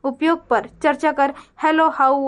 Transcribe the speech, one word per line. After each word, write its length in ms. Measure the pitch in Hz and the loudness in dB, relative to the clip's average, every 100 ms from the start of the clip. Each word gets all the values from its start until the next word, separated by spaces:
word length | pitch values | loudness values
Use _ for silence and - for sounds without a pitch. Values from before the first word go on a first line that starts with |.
उपयोग 440 | 277 254 320 330 - | -8 -4 -2 -2 0
पर 200 | 233 - - | -2 -2 -4
चर्चा 300 | 311 285 320 | -2 0 -2
कर 200 | 294 277 277 - _ | 0 -2 -2 -18 _
"Hello, 280 | 311 311 320 311 | -2 2 0 2
how 140 | 269 277 | 0 2